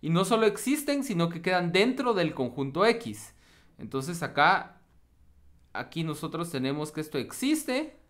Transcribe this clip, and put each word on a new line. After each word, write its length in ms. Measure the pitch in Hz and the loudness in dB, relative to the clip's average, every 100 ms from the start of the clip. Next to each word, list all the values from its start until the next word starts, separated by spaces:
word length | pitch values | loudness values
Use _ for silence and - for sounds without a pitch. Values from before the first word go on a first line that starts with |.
y 80 | 151 | 2
no 160 | 165 190 | 2 4
solo 220 | 226 220 | 4 4
existen, 560 | - - 294 285 285 | 2 -2 0 0 -2
sino 260 | - 180 170 | 0 0 0
que 140 | 170 | 0
quedan 280 | 185 185 175 | 0 0 2
dentro 440 | 180 226 254 247 208 | 4 4 2 0 2
del 180 | 160 | 0
conjunto 520 | 139 123 - 135 151 214 | 0 -4 -4 -4 2 2
X. 480 | 233 117 107 - - _ _ _ - | 2 -4 -12 -14 -20 _ _ _ -16
Entonces 460 | 107 135 135 170 | -8 -6 -6 -6
acá, 580 | 143 139 151 190 - - _ _ _ _ - _ - - _ | -4 4 4 4 -2 -16 _ _ _ _ -20 _ -20 -20 _
aquí 300 | - 131 165 | -12 -8 -6
nosotros 460 | 165 147 156 160 170 | -4 -4 -6 -6 -6
tenemos 420 | 139 131 147 151 | -2 -2 -2 -4
que 100 | 156 | -6
esto 180 | 151 139 | -6 -4
existe 800 | 113 - 262 311 - 254 311 - | -6 -4 0 0 0 -4 -4 -12